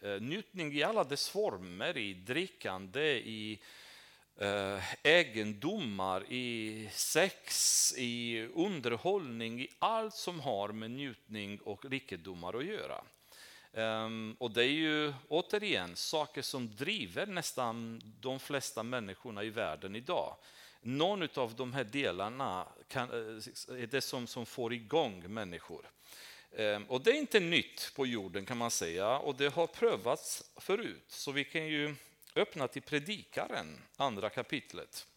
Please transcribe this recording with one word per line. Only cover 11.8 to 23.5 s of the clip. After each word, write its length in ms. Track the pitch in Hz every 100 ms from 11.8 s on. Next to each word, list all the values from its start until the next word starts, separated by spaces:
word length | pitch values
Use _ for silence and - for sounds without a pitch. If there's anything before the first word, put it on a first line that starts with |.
| 139
rikedomar 680 | 131 - 92 82 90 87
att 120 | 104 156
göra. 380 | 214 71 67 - - - - - - -
Ehm, 600 | 110 110 110 110 113 110 -
och 120 | 123
det 120 | 107
är 100 | 123
ju 400 | 147 160 151 151 139 -
återigen 680 | 156 180 208 208 127 87 87
saker 460 | - 160 147 -
som 340 | 131 135 117 104
driver 500 | 143 214 107 92 202
nästan 760 | 185 160 - 120 117 117 113
de 360 | 107 107 131 131
flesta 440 | - 143 - -
människorna 600 | 113 127 104 95 123 104
i 60 | 110
världen 460 | 110 95 78 95 104
idag. 400 | 127 170 82 - - - - - 113
Någon 360 | 135 165 202
utav 340 | 160 - 120 113
de 180 | 127
här 100 | 131
delarna 840 | 113 139 127 87 101 127 135 92 87 - -
kan, 220 | 135 123
eh, 720 | 120 110 110 107